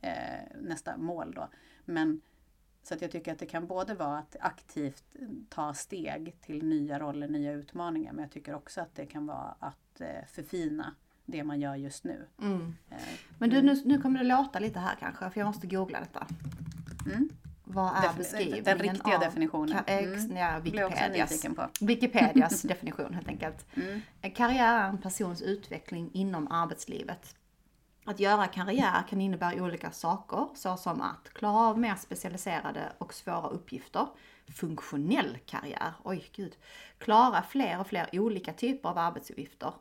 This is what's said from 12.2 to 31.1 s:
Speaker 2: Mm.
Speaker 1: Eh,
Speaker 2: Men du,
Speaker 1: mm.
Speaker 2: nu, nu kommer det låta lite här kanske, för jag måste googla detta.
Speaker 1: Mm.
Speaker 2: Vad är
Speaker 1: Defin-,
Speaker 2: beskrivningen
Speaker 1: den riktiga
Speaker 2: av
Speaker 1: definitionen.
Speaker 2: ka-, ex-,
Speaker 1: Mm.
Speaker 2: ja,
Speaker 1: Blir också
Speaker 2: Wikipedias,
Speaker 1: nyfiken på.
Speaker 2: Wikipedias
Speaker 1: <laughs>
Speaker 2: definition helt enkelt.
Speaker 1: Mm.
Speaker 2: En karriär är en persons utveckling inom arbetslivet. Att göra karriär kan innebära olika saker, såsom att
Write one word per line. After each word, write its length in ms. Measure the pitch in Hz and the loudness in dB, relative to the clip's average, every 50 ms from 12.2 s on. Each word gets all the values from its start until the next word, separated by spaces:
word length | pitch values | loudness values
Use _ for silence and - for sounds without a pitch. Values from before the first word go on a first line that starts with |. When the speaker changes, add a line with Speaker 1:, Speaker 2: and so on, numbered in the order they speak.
| - - _ - | -12 -18 _ -4
Speaker 2:
Mm. 340 | 214 202 196 180 165 165 165 - _ _ | -2 0 0 0 -2 -6 -10 -12 _ _
Speaker 1:
Eh, 80 | - - - - - - - - - - | -14 -12 -10 -10 -12 -12 -14 -18 -6 2
Speaker 2:
Men 120 | 233 233 | 4 6
du, 100 | 226 269 | 6 8
Speaker 1:
mm. 60 | 269 277 277 | 8 8 8
Speaker 2:
nu, 60 | 277 - | 6 6
nu 160 | 240 285 277 | 6 6 6
kommer 180 | - 269 269 262 | 6 4 4 4
det 60 | 247 | 6
låta 340 | 247 254 262 277 277 - 185 | 6 6 6 4 2 0 -2
lite 200 | 202 220 - 185 | -2 -2 -2 -2
här 160 | 180 185 - - | -2 -2 -2 -2
kanske, 300 | - - - - 190 185 | -4 -6 -6 -6 -8 -6
för 100 | 185 214 | -2 0
jag 80 | 208 208 | 0 0
måste 200 | 208 - - 180 | -2 -2 -4 -2
googla 320 | 185 190 190 185 - - | 0 0 0 0 -2 -8
detta. 280 | - - - - - - - - - - - - - - - - - - - - - | -8 -8 -8 -10 -8 -8 -10 -8 -8 -10 -8 -8 -10 -10 -10 -10 -10 -12 -10 -6 -6
Speaker 1:
Mm. 240 | - 190 220 277 320 - - - - - - - | -4 2 2 2 2 0 -10 -16 -16 -18 -16 -14
Speaker 2:
Vad 320 | - 185 196 190 185 - 190 | -6 0 2 2 2 4 4
är 40 | |
Speaker 1:
Defin-, 160 | 190 175 165 165 | 4 4 4 0
Speaker 2:
beskrivningen 460 | 180 180 - 214 196 170 185 208 208 | -4 -4 -2 -2 0 0 0 0 4
Speaker 1:
den 140 | 202 196 180 | 4 4 4
riktiga 340 | - - 185 196 - 214 202 | 4 0 0 2 2 4 6
Speaker 2:
av 40 | 180 | 6
Speaker 1:
definitionen. 560 | 175 165 190 165 160 160 - 156 151 151 - 196 | 6 4 4 2 0 2 2 0 0 2 2 0
Speaker 2:
ka-, 60 | 202 - | 2 2
ex-, 360 | 196 196 202 180 190 202 214 | 2 2 2 0 0 -4 -4
Speaker 1:
Mm. 120 | - 190 180 | -4 -2 0
Speaker 2:
ja, 220 | 180 170 160 160 | 0 0 0 0
Speaker 1:
Blir 240 | 160 170 - 214 196 | -2 -2 0 2 0
också 120 | 185 180 - | 2 2 2
Speaker 2:
Wikipedias, 340 | 69 - 190 202 208 - | 2 2 2 2 0 2
Speaker 1:
nyfiken 240 | 160 156 - - - | 0 -2 -2 -4 -2
på. 120 | - - - - - | -2 -4 -4 -2 0
Speaker 2:
Wikipedias 800 | 208 202 240 233 247 240 - 247 247 214 - 262 156 165 - - | 4 4 4 6 4 4 6 6 6 8 10 8 8 8 4 0
Speaker 1:
<laughs> 0 | |
Speaker 2:
definition 520 | - - 185 - - - - - 147 - - | 0 0 -2 -2 -2 -8 -6 -4 -6 -4 -4
helt 140 | 180 160 - | -6 -6 -6
enkelt. 380 | - - - 156 160 - - - - | -6 -6 -6 -6 -8 -8 -16 -10 -6
Speaker 1:
Mm. 260 | - 180 185 202 214 214 - - - | -4 -4 -2 -4 -6 -8 -10 -18 -10
Speaker 2:
En 100 | - 196 | -10 -10
karriär 440 | 196 - 247 233 254 262 240 226 233 233 202 | 0 2 4 4 6 6 6 6 6 6 4
är 60 | 190 | 2
en 80 | 196 190 | 0 -2
persons 440 | - 190 185 - 220 180 175 165 | -4 -4 -2 -2 -2 -2 -2 -4
utveckling 680 | - 180 196 202 202 - - 151 - - - 170 170 170 - | -2 -2 -2 -2 -4 -10 -12 -12 -10 -8 -8 -6 -6 -6 -2
inom 380 | 185 190 196 185 165 156 - | -2 -2 0 0 -2 -2 -2
arbetslivet. 840 | - 170 170 165 - - - - - - - - 180 175 - - - _ _ _ _ _ _ _ _ _ _ _ _ _ _ | 0 0 0 0 -2 -6 -8 -8 -8 -8 -6 -8 -8 -10 -12 -20 -20 _ _ _ _ _ _ _ _ _ _ _ _ _ _
Att 140 | - 202 196 | -8 -2 2
göra 280 | 196 196 208 208 202 185 | 4 6 6 6 4 2
karriär 560 | - 185 185 196 202 262 269 196 180 175 185 - | 0 -2 -2 0 2 4 4 4 4 2 2 2
kan 120 | - 196 | -2 0
innebära 420 | 190 196 190 165 180 175 175 170 180 | 0 0 0 0 0 0 0 0 -2
olika 280 | 180 170 170 160 165 | -2 -4 -4 -8 -10
saker, 560 | 165 - - 165 180 196 - - - - 277 285 - | -10 -4 0 0 0 0 -2 -4 -2 -2 -2 -2 -4
såsom 460 | - - 190 185 180 - 185 165 - | -6 -4 -4 -4 -2 -2 -4 -2 -2
att 320 | - - | -2 -4